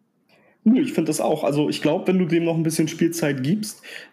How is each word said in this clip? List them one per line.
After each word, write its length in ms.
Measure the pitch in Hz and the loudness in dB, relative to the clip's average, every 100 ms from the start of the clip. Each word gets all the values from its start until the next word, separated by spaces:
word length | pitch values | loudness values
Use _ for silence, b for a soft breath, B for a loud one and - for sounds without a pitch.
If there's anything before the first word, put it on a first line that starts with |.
| _ _ _ b b b 220 | _ _ _ b b b 2
Nö, 120 | 247 | 4
ich 120 | - | 2
find 160 | - 160 | 0 -2
das 120 | 151 | 0
auch. 240 | 117 151 | 0 0
Also 240 | - 147 147 | 0 0 0
ich 140 | 147 | 0
glaub, 240 | 151 156 - | 0 0 2
wenn 100 | 185 | 2
du 80 | 165 | 2
dem 180 | 170 | 0
noch 120 | 165 160 | 0 0
ein 60 | |
bisschen 260 | 160 160 156 | 0 0 -2
Spielzeit 540 | - 165 - 147 135 | 0 0 0 -2 0
gibst, 400 | 135 208 - - B B B | -2 -2 -4 -12 B B B